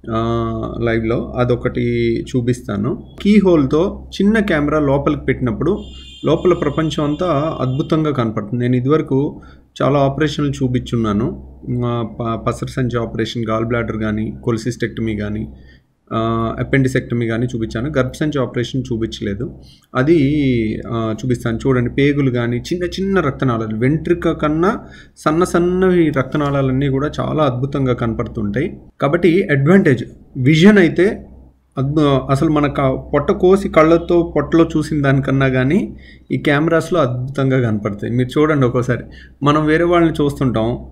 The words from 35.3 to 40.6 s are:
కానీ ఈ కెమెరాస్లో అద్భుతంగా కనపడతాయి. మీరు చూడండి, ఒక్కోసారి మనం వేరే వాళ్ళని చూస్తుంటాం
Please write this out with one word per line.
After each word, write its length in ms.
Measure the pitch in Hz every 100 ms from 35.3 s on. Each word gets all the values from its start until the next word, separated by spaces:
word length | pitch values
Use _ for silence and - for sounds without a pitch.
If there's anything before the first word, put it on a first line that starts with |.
| 135 135
కానీ 480 | 131 127 180 302 - - - _
ఈ 40 | 131
కెమెరాస్లో 640 | 151 143 160 165 156 180
అద్భుతంగా 600 | 131 123 127 135 135 131
కనపడతాయి. 520 | 120 107 107 101 113
మీరు 280 | 120 127 151
చూడండి, 260 | 151 151 127
ఒక్కోసారి 360 | 123 127 120 - - - -
మనం 240 | 143 151 151
వేరే 180 | 156
వాళ్ళని 280 | 170 175 165
చూస్తుంటాం 520 | 160 143 139 135 110